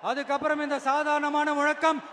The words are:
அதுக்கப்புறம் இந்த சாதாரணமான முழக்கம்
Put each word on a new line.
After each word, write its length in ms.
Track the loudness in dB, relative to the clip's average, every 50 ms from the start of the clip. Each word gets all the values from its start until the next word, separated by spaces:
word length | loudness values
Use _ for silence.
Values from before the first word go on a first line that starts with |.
| -2 -2
அதுக்கப்புறம் 520 | -2 -2 -2 -2 -2 0 0 0 0 0 0
இந்த 120 | -2 -2 -2 0
சாதாரணமான 640 | 0 0 0 2 2 0 0 0 0 0 0 0 0 0
முழக்கம் 420 | 2 2 0 0 2 2 2 2 0 -4 -10